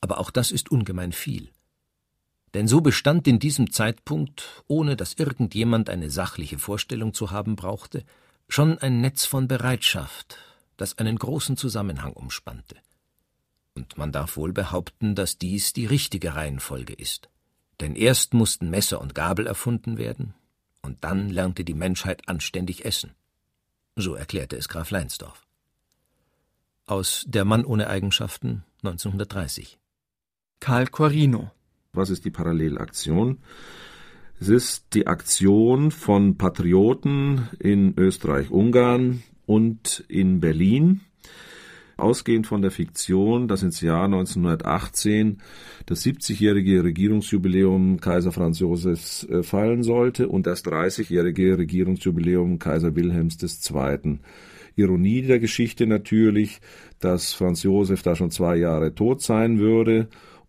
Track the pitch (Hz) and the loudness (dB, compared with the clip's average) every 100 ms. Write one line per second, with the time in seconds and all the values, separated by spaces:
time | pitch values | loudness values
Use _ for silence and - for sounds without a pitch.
0 | 101 - - 127 120 - - 131 98 90 | -8 -6 -4 -2 -2 -4 -2 -2 -2 -6
1 | 87 - - 113 110 _ _ _ _ _ | -8 -8 -8 -10 -12 _ _ _ _ _
2 | _ _ _ _ _ 98 107 143 151 - | _ _ _ _ _ -4 2 4 4 2
3 | 143 165 143 113 143 139 117 - 110 - | 2 2 4 2 2 0 -2 0 -2 -4
4 | - 156 143 - - - - 151 147 131 | -6 -6 -6 -10 -20 -16 -4 -2 0 -2
5 | 90 - 147 127 107 107 117 113 107 90 | -6 -6 -4 -2 -2 0 2 2 0 -6
6 | 76 71 95 - 76 71 - 104 - 117 | -6 -6 -6 -8 -10 -10 -8 -8 -8 -6
7 | 110 - 101 101 104 104 90 104 - - | -6 -6 -6 -6 -6 -6 -6 -10 -10 -14
8 | - _ _ _ - - 156 165 135 120 | -14 _ _ _ -4 2 2 2 -2 0
9 | 131 - - 135 127 127 127 123 - 92 | 0 -2 -4 -2 -2 -2 -2 -2 -2 -4
10 | 67 - - - - _ _ - 98 - | -8 -14 -20 -20 -20 _ _ -10 -10 -4
11 | 110 113 127 147 - 131 131 110 101 69 | -4 -4 -4 -6 -4 -4 -4 -6 -6 -8
12 | 69 - 64 - - 60 - - _ _ | -10 -12 -14 -14 -14 -18 -18 -20 _ _
13 | _ _ _ _ _ _ _ - 62 - | _ _ _ _ _ _ _ -16 -14 -10
14 | 73 71 76 - 80 95 87 90 - - | -8 -6 -8 -8 -6 -6 -6 -6 -8 -6
15 | 107 101 92 - 90 98 - - 110 139 | -4 -2 -4 -6 -6 -4 -4 -4 -2 -2
16 | - 95 82 73 76 69 - 67 57 - | -2 -6 -6 -6 -6 -8 -10 -12 -12 -12
17 | - - _ _ _ _ _ - 78 67 | -12 -12 _ _ _ _ _ -10 -8 2
18 | 113 127 - 120 107 - 85 95 - - | 4 4 2 2 2 0 -4 -2 -2 -4
19 | 67 - 85 95 110 - 120 117 117 113 | -8 -4 -2 -2 -4 -6 -4 -4 -4 -6
20 | 113 117 117 - _ _ _ _ 69 64 | -6 -8 -10 -14 _ _ _ _ -14 -10
21 | 78 95 101 90 92 92 85 78 92 90 | -4 -4 -2 -2 -4 -4 -6 -4 -4 -4
22 | 95 90 - 85 - 90 90 90 113 - | -6 -6 -8 -8 -8 -6 -8 -8 -6 -6
23 | - _ _ _ _ _ _ _ _ - | -8 _ _ _ _ _ _ _ _ -8
24 | 92 58 76 85 67 64 - 80 85 98 | -6 -8 -8 -8 -8 -10 -10 -10 -6 -6
25 | 69 - 50 - _ _ _ _ _ _ | -6 -12 -16 -20 _ _ _ _ _ _
26 | _ _ _ _ _ _ _ _ - 98 | _ _ _ _ _ _ _ _ -8 -4
27 | 92 - - 113 98 113 120 107 104 98 | -4 -6 -4 -2 2 2 0 -2 -2 -4
28 | 98 - 107 - 127 110 - _ 101 87 | -4 -4 -6 -8 -8 -8 -12 _ -10 -8
29 | 104 98 104 98 78 - - _ _ _ | -6 -6 -6 -8 -8 -10 -14 _ _ _
30 | _ _ _ _ _ _ - 123 127 - | _ _ _ _ _ _ -2 0 0 0
31 | 156 151 143 117 - - _ _ _ 87 | 2 4 4 2 -4 -16 _ _ _ -4
32 | 95 90 - - 82 82 78 - - - | -2 -4 -6 -6 -2 0 -2 -4 -8 -8
33 | - 82 120 135 - - - - - - | -2 0 0 -2 -12 -20 -20 -20 -20 -20
34 | - - - - 95 120 - - - 107 | -20 -20 -20 -4 4 4 4 -6 -2 0
35 | - 85 - - 95 104 117 131 151 - | 2 0 -2 2 6 6 6 4 2 0
36 | - 101 101 - 92 - 87 92 107 135 | 2 4 4 4 0 0 4 6 6 4
37 | 143 143 139 135 113 - 101 101 95 - | 0 0 2 0 -2 -2 2 4 4 4
38 | 95 - - 71 - 95 113 123 123 123 | 2 2 0 0 2 2 6 6 6 4
39 | 127 123 - _ - 110 113 113 - - | 2 -2 -8 _ 2 4 4 0 -6 -8
40 | - 85 95 92 80 78 92 127 170 190 | -4 0 2 4 2 4 4 6 6 4
41 | - _ - - - - - - - - | -2 _ -20 -20 -20 -20 -20 -20 -18 -2
42 | 101 120 - 113 110 104 98 - 82 - | 0 0 0 0 0 -2 0 -2 -6 -6
43 | - 92 104 120 120 95 92 82 82 82 | 0 2 4 2 0 0 -2 -2 0 0
44 | 98 95 92 - 87 82 - 85 - - | 0 0 -2 0 0 0 -2 -4 -4 -2
45 | 107 107 110 104 - - - - - - | 0 2 2 -2 -10 -20 -20 -18 -8 -4
46 | - 139 - 107 104 101 95 95 87 82 | -2 -4 -6 2 4 4 4 4 2 2
47 | 101 107 101 101 92 92 95 95 92 90 | 2 2 0 0 2 4 4 4 4 2
48 | 92 87 90 87 82 82 87 85 90 82 | 0 0 0 0 0 0 0 0 0 -2
49 | - - - 87 85 98 107 120 113 120 | -4 -12 -2 -2 0 0 2 2 2 2
50 | 123 123 123 95 90 87 87 78 90 - | 2 2 0 0 0 -2 -2 0 0 -2
51 | 107 87 87 85 92 90 82 90 92 92 | 0 2 2 2 4 2 2 0 0 0
52 | 185 85 85 90 87 82 - 80 85 76 | 0 0 2 2 2 0 0 0 0 2
53 | 87 85 82 - 85 - - 73 67 71 | 0 2 0 -2 -8 -8 -6 -2 -2 -2
54 | - 71 - - - - - - 98 90 | -2 -6 -8 -20 -20 -20 -6 0 2 4
55 | 95 123 131 123 113 - 113 - 113 107 | 2 2 4 4 2 0 -2 0 2 2
56 | 104 110 110 104 101 - - - - - | 2 4 4 4 0 -6 -20 -20 -20 -4
57 | 92 90 - - 90 85 98 98 95 92 | 0 0 -2 -2 0 0 2 2 2 2
58 | 90 82 87 - 85 85 85 78 78 - | 0 0 0 0 0 2 2 2 0 0
59 | 120 131 - 110 113 113 107 113 113 113 | 0 0 0 2 2 2 4 4 4 2
60 | 110 - - - | 0 -8 -20 -20